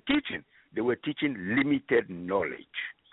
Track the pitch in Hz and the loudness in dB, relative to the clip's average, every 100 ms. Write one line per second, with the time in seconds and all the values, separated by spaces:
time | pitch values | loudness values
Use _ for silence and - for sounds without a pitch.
0 | - 294 - 104 - _ _ 107 117 131 | 2 0 0 -8 -10 _ _ -2 0 0
1 | - 147 151 120 92 113 139 143 - 120 | -2 -2 -2 -2 0 2 4 2 4 2
2 | 98 87 87 98 80 64 - - - - | 2 -4 0 0 0 -4 -12 -10 -10 -12
3 | _ | _